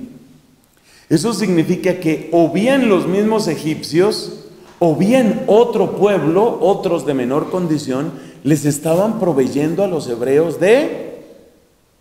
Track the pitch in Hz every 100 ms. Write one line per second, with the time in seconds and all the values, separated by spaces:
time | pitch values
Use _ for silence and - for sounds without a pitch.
0 | - - - - _ _ _ _ _ _
1 | _ 160 190 208 202 175 156 180 175 175
2 | 160 156 - 170 165 175 226 269 240 185
3 | 147 185 214 220 156 143 151 156 - 160
4 | 196 - - - - - - - 175 147
5 | 190 262 226 175 - 202 233 214 185 190
6 | 196 196 147 170 226 - 175 196 190 170
7 | 139 139 123 139 156 185 175 151 131 131
8 | 151 - - - 131 151 139 147 165 165
9 | 208 220 180 139 123 120 143 165 196 165
10 | 131 117 123 139 170 143 175 247 311 -
11 | - - - - - _ _ _ _ _